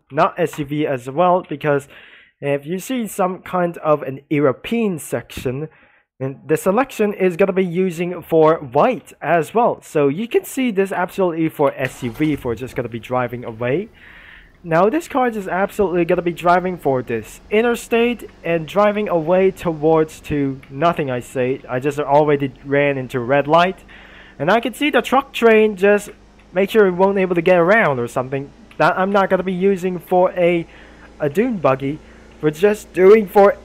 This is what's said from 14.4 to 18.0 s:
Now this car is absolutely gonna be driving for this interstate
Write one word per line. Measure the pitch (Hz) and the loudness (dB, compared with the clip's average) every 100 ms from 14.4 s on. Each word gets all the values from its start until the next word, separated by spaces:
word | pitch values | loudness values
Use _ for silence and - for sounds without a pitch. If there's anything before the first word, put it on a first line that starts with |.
| - _ | -20 _
Now | 170 160 202 | -2 2 2
this | 302 - | 0 -4
car | 285 247 | -2 -2
is | 220 185 | -2 -6
absolutely | 175 196 - 190 175 165 | -2 -2 0 0 0 0
gonna | 180 | 0
be | 175 | 0
driving | 160 170 180 180 175 | -2 2 2 2 -4
for | 143 131 | -2 -2
this | 120 117 110 - - | -2 -6 -6 -16 -2
interstate | 208 240 233 - 233 | 0 0 -2 -2 0